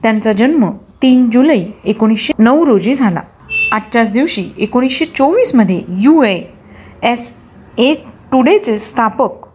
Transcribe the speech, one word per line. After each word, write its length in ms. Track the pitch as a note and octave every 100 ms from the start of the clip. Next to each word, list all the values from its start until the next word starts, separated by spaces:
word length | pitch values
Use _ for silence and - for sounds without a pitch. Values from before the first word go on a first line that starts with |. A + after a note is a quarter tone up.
त्यांचा 280 | A3+ A3 A3
जन्म 400 | G3+ B3 D#4+ F#3+ G#3 - _
तीन 280 | C4 B3+ B3
जुलै 360 | A#3+ C#4+ B3+ F3 - -
एकोणीसशे 480 | G#3+ A3 A3 - -
नऊ 260 | A3+ C#4+ D#4+
रोजी 300 | G#3 F#3 C4+
झाला. 260 | A#3 E3 - _ - E3 -
आजच्याच 400 | A3 - A#3+ A3+
दिवशी 380 | G#3+ D#4+ - F3+ -
एकोणीसशे 480 | G#3 B3 B3+ C4 D#4+
चोवीसमध्ये 760 | - C#4 G#4+ B4+ B3+ F#3+ F3+ -
यू 340 | F3+ A#3+ D#4+
ए 160 | A#3 F3 - - - - - -
एस 300 | A#3+ A#3+ - - - - - -
ए 160 | B3 D4+ - - -
टुडेचे 460 | C4 B3+ G4+ G4 G#3
स्थापक 520 | - - A3+ - A#3 - -